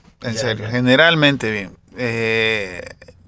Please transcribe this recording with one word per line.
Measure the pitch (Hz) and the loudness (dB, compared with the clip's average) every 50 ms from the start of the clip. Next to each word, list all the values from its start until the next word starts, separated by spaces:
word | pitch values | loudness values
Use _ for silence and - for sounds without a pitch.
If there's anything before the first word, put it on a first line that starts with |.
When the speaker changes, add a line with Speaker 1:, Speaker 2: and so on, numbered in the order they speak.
| _ _ _ _ | _ _ _ _
Speaker 1:
en | - 123 113 | -10 -8 -6
Speaker 2:
Ya, | 113 | -4
Speaker 1:
serio, | - 117 113 107 104 | -4 -4 -4 -4 -6
Speaker 2:
ya. | 107 | -4
Speaker 1:
generalmente | 120 123 123 127 127 135 160 170 170 156 147 143 139 127 - 110 | -2 0 2 4 6 6 6 4 4 4 4 2 2 0 -2 -4
bien. | 107 104 98 87 - - _ _ - | -4 -4 -6 -8 -14 -20 _ _ -10
Eh, | 101 127 117 113 117 113 113 113 113 113 110 110 107 98 92 90 87 - - - _ - - - _ _ | -6 -6 -4 -4 -2 -2 0 0 0 0 0 0 -2 -4 -6 -10 -12 -14 -16 -18 _ -20 -20 -20 _ _